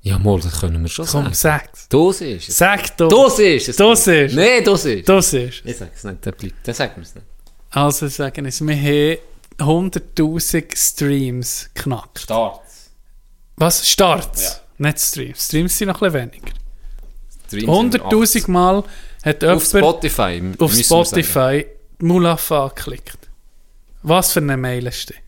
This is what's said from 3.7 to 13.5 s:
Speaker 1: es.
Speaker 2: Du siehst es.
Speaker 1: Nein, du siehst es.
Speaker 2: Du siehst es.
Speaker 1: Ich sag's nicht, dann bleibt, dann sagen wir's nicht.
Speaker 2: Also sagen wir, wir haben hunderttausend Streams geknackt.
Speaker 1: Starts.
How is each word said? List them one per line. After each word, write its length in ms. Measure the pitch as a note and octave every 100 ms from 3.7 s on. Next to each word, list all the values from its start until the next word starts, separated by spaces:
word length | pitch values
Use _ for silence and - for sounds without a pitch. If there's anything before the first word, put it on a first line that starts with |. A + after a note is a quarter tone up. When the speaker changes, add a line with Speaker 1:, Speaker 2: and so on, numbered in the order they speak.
Speaker 1:
es. 60 | A#2+
Speaker 2:
Du 180 | G#3
siehst 140 | A3 -
es. 260 | E3 C3+
Speaker 1:
Nein, 300 | B2+ G3+ B3
du 120 | G#3 G3
siehst 240 | D3+ G#2
es. 60 | F2+
Speaker 2:
Du 140 | F#3+
siehst 400 | - C3+ B2 -
es. 60 | A#2+
Speaker 1:
Ich 40 | A#2+
sag's 260 | F2+ -
nicht, 220 | G2+ F#2 -
dann 80 |
bleibt, 200 | - F#2+ - -
dann 60 |
sagen 180 | A#2+ C3+ -
wir's 180 | E2
nicht. 120 | - - - - - -
Speaker 2:
Also 380 | - C#3+ C#3 D3
sagen 360 | C3 C#3 -
wir, 80 | C#3 B2+ D3+
wir 500 | D3 C#3+ D3 D3 D#3+ - - - -
haben 100 | C#3+
hunderttausend 1080 | E3 F#3 E3+ - - D#3 E3 - E3+ - -
Streams 920 | - - C#3+ C#3 C3 B2 A#2+ - -
geknackt. 460 | - - A#2+ - -
Speaker 1:
Starts. 680 | - A2 A2 - - - - - - - _ _ _